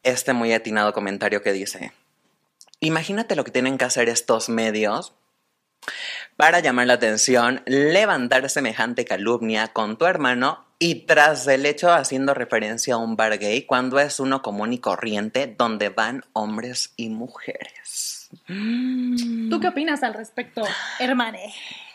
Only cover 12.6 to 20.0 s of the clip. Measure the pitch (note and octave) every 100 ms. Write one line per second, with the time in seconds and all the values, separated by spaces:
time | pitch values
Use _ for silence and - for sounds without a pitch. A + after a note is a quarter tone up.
12.6 | G#2+ A2+ - A#2 A#2 A2 A2 G#2 G#2 A2+
13.6 | - B2+ B2+ C#3 D3 - C3+ C3+ A2+ G2+
14.6 | G#2+ B2 - F#2 A2+ G#2 A2 B2+ D3 -
15.6 | A#2 G#2+ G#2 G2 A2 C3 - A2 G#2+ G#2+
16.6 | A#2+ B2 - - A2+ A2 B2+ - - -
17.6 | - - - - - - - F3 - F#3+
18.6 | A3 A#3+ B3+ B3+ B3 A#3+ A#3+ A3+ A3+ E4
19.6 | F4+ C#4+ D#4+ D4